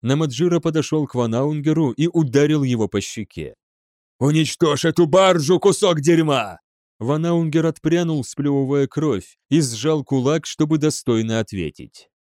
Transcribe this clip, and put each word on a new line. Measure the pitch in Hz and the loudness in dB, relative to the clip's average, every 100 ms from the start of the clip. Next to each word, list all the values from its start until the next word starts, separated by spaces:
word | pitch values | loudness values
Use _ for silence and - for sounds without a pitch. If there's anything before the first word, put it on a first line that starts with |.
Намаджира | 117 143 156 117 175 170 | -2 -2 -2 -2 0 0
подошёл | 165 160 139 156 143 | 0 -2 -2 -2 -2
к | |
Ван | 123 117 | -2 -2
Аунгеру | 117 143 151 147 156 151 | 0 -2 -2 -2 0 0
и | 117 160 | 0 0
ударил | 170 147 127 147 151 | 0 2 2 2 2
его | 135 120 107 | 0 0 0
по | 101 | -2
щеке. | - - 104 - 71 - _ _ _ _ _ _ | -6 -10 -12 -12 -14 -14 _ _ _ _ _ _
Уничтожь | 135 156 156 - 165 143 | 0 2 0 0 0 2
эту | 165 156 170 | 0 2 4
баржу, | 180 190 175 143 190 | 6 4 4 2 2
кусок | 202 - 202 160 | 2 2 0 2
дерьма! | 143 165 160 135 104 85 _ _ _ _ | 2 2 2 0 -2 -12 _ _ _ _
Ван | 117 151 170 | -4 -2 0
Аунгер | 170 165 156 160 | 0 0 0 0
отпрянул, | 151 160 170 170 151 | -2 -2 0 0 -4
сплёвывая | 123 - 143 139 135 143 139 | -6 -4 -2 0 0 -2 -2
кровь, | - 156 101 - _ _ | -2 -2 -4 -6 _ _
и | 175 | 0
сжал | 139 113 135 156 | 0 -2 -2 -2
кулак, | 131 135 127 160 - | 0 0 0 -2 -4
чтобы | - 156 156 | -4 0 2
достойно | 151 - - 113 113 113 | 0 -2 -2 -2 0 -2
ответить. | 113 98 80 - 62 - _ _ | -4 -6 -8 -10 -20 -20 _ _